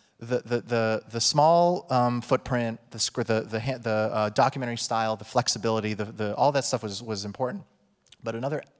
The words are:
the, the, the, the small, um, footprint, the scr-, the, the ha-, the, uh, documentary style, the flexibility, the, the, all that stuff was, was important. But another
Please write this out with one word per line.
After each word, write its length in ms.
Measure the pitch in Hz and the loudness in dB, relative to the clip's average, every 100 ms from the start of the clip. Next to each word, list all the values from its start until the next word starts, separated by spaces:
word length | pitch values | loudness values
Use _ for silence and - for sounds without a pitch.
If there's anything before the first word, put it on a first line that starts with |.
| _ _ | _ _
the, 220 | 117 123 | -4 -2
the, 220 | 110 120 | 0 -2
the, 420 | 113 117 113 110 - | 0 0 2 0 -4
the 100 | 117 | -2
small, 640 | - 151 151 170 175 180 - | 2 6 6 6 6 2 0
um, 280 | 127 123 120 | 2 2 0
footprint, 600 | - 131 - 123 117 113 _ | 0 0 0 -2 -2 -6 _
the 100 | 110 | -4
scr-, 220 | - - | -4 -2
the, 200 | 117 113 | 0 0
the 180 | 110 110 | 0 -4
ha-, 180 | 113 123 | -4 -4
the, 320 | 117 110 110 | -2 0 0
uh, 180 | 107 104 | 0 0
documentary 480 | 107 165 139 120 117 | 2 2 2 -4 -4
style, 380 | - 113 110 110 | -2 0 0 -4
the 80 | |
flexibility, 680 | - 127 117 110 113 110 107 | -2 0 0 0 0 0 0
the, 120 | 104 104 | -4 -6
the, 300 | 113 107 - | -4 -4 2
all 160 | 135 | 2
that 120 | 143 - | 2 0
stuff 160 | 120 | -2
was, 220 | 107 98 | -4 -8
was 220 | 117 104 101 | -6 -8 -8
important. 380 | - 127 196 - _ _ _ _ - | -6 -6 -6 -14 _ _ _ _ -10
But 100 | 113 | -8
another 300 | 113 131 151 - | -4 -4 -4 -8